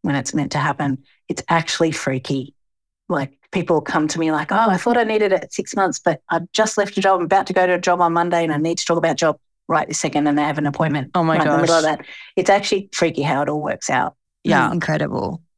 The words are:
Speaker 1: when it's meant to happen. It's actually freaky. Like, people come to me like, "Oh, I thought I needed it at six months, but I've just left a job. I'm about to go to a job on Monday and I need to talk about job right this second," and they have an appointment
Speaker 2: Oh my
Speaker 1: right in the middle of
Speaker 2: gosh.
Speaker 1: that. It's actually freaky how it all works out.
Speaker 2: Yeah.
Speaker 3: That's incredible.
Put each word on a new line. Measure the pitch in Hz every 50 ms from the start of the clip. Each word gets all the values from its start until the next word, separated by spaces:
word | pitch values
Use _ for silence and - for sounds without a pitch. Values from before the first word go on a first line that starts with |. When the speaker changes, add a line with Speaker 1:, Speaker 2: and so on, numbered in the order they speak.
Speaker 1:
when | - - 143
it's | 139 - - -
meant | 156 143 139 -
to | 147
happen. | 143 151 139 - 147 139 131 131 _ _ _ _ _ -
It's | - - - -
actually | 170 165 160 - - - 170 160
freaky. | 147 - - 139 131 131 131 - 139 135 127 139 - _ _ _ _ _ _ _ _ _ _ -
Like, | 185 147 139 139 _ _ _ _
people | - 190 175 - 170 151
come | 151 - - 165 156 151
to | - 165
me | 165 160
like, | 156 147 151 -
"Oh, | 180 196 226 220
I | 190 180
thought | - 240 240 240
I | 233
needed | 220 226 214 214 196 190
it | 190 -
at | - -
six | - 190 - -
months, | 208 196 185 - -
but | - 180 156 - _ -
I've | 165 165 170 -
just | - - 220 214 - -
left | 202 196 - 202
a |
job. | 190 196 190 180
I'm | 175
about | 170 190 196 - -
to | 185
go | 185 185 180
to | 180
a | 175
job | 180 185 180 175
on | 180 170 165
Monday | 170 170 175 175 170 170
and | 160
I | 151 143
need | 151 165 170 -
to | -
talk | - 170 165
about | 160 165 143 -
job | 170 156 147 - _ _ _ _ _ -
right | 165 - - -
this | 160 -
second," | - 151 - 147 147
and | 151 147
they | 147 147
have | 147 147 151
an | 143
appointment | 147 143 - 160 160 143 147 135 - -
Speaker 2:
Oh | 185 165
my | 160 160 156
Speaker 1:
right | -
in | 156
the | 147 143
middle | 151 165 165
of | 165 156
Speaker 2:
gosh. | 156 156 -
Speaker 1:
that. | - - - - - - -
It's | - 180 -
actually | 196 202 202 - 214 196 202 - -
freaky | - 175 165 143 -
how | 143 147 135 135 147
it | 147
all | 151 151
works | 151 151 - - - -
out. | 135 131 - - - _ _ _ _ _ -
Speaker 2:
Yeah. | - - 135
Speaker 3:
That's | 127 - -
incredible. | 175 156 - 156 151 - - - - - - - 170 - _ _